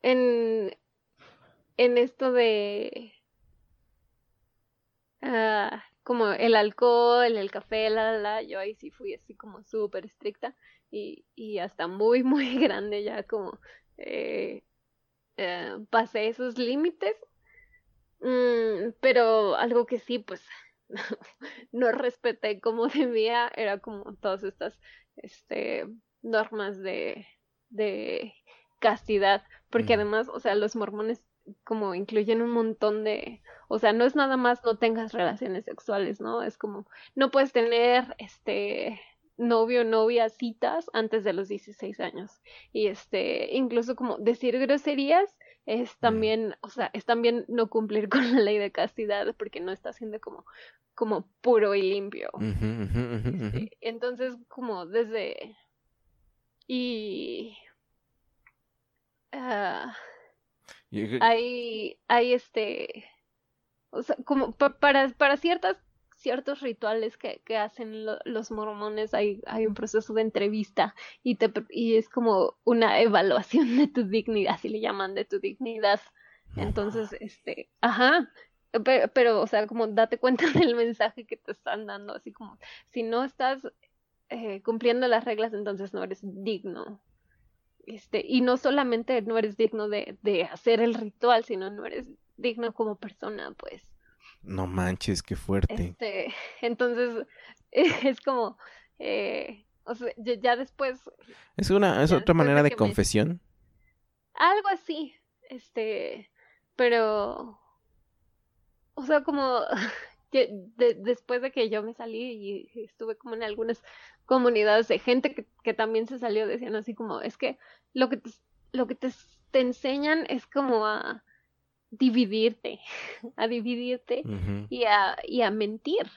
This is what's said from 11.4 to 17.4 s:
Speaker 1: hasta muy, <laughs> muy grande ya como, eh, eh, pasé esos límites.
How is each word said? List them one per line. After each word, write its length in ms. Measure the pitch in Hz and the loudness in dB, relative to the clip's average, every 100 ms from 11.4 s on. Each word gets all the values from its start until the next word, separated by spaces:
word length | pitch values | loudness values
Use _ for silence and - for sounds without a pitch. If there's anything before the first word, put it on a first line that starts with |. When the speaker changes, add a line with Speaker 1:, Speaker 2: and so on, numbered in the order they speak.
| 220 208 | -8 -6
Speaker 1:
hasta 280 | 185 - 170 | -8 -6 -8
muy, 360 | 190 214 247 | 0 4 4
<laughs> 0 | |
muy 340 | 262 285 262 254 | 4 2 0 2
grande 440 | 269 202 208 208 | 2 0 -4 -6
ya 200 | 208 214 | -6 -8
como, 360 | 202 214 185 - - - _ - | -6 -8 -8 -12 -20 -20 _ -16
eh, 680 | - - - - - - _ _ _ _ _ _ _ - | -10 -8 -6 -6 -6 -10 _ _ _ _ _ _ _ -8
eh, 400 | 185 180 170 101 214 | -6 -6 -8 -12 0
pasé 380 | 226 226 226 214 | 0 0 -2 -4
esos 300 | 233 254 233 | -4 -8 -4
límites. 580 | 240 269 330 339 403 440 - _ | -2 0 -2 -2 -4 -4 -10 _